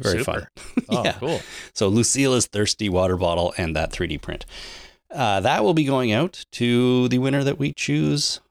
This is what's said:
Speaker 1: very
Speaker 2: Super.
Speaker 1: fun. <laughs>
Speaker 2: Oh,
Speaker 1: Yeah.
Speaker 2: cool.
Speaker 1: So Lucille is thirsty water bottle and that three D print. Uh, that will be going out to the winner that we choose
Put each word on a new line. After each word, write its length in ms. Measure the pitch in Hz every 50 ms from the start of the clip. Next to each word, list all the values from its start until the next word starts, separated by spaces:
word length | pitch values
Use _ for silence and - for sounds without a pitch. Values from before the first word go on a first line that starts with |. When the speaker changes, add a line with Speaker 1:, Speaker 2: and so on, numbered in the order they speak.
Speaker 1:
very 240 | 127 - 90 110 131
Speaker 2:
Super. 240 | - - - - - _
Speaker 1:
fun. 280 | - - - - - 233 -
<laughs> 0 |
Speaker 2:
Oh, 160 | - 123 107
Speaker 1:
Yeah. 80 | 95 -
Speaker 2:
cool. 280 | - 110 151 165 - - - - - - - -
Speaker 1:
So 120 | - 110
Lucille 480 | 98 101 117 117 - - 135 139 135 127
is 120 | 123 107
thirsty 420 | - - 104 104 101 - - 110 101
water 280 | 90 92 92 92 92
bottle 380 | 90 92 85 85 87 87 87 -
and 200 | - 90 80 78
that 160 | 78 80 78 -
three 160 | - 90 82
D 100 | 78 73
print. 260 | - - - - - - - - - - - - - - - _ _ _
Uh, 300 | - 147 131 107 98 95
that 220 | 95 120 143 - 220
will 100 | 202 175
be 100 | 160 151
going 280 | 135 135 131 127 117 107
out 320 | 110 156 185 - - - - -
to 560 | - 120 120 120 120 123 123 127 127 127 123
the 100 | 123 127
winner 240 | 127 135 135 143 139
that 140 | 139 143 -
we 140 | 139 147 143
choose 680 | - - - 143 151 156 151 147 147 143 - - - - _